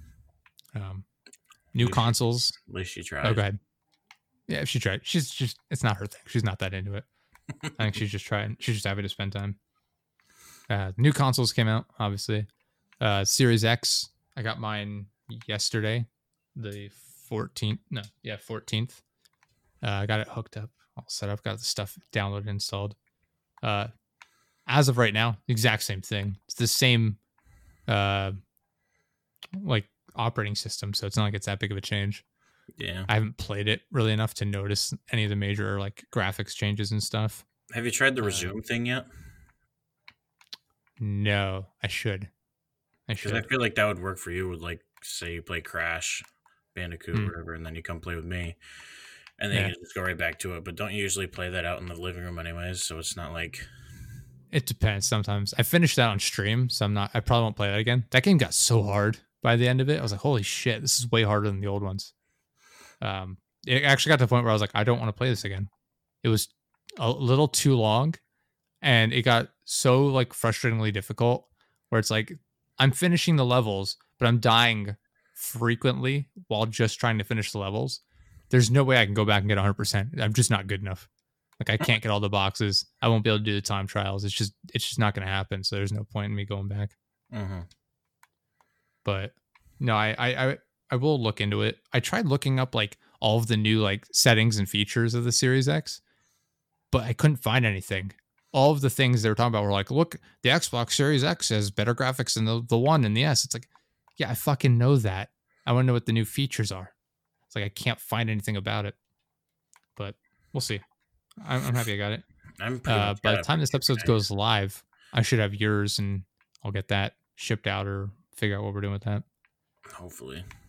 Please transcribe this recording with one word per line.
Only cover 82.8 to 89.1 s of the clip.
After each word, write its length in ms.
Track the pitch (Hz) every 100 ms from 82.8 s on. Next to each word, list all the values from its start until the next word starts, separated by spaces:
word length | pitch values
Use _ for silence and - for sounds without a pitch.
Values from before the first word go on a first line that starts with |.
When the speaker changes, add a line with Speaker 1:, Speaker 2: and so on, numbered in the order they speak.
| - _
Speaker 1:
I 60 | 117
won't 140 | 113
be 60 | 107
able 100 | 107
to 40 |
do 80 | 107
the 60 | 101
time 260 | - 101 98
trials. 380 | 104 98 98
It's 100 | 101
just, 200 | - 101 - -
it's 140 | - -
just 100 | -
not 160 | 104
gonna 120 | 98 95
happen. 360 | 98 95 95
So 140 | 95 101
there's 160 | 101
no 120 | 104
point 260 | 104 107 104
in 40 |
me 120 | 104 101
going 220 | 101 101
back. 280 | 101 101 _ _ _ _
Speaker 2:
Mm-hmm. 280 | 117 95 95 87 _ _ _ _ _ _ _ _ _ _ _ _ _
Speaker 1:
But 300 | -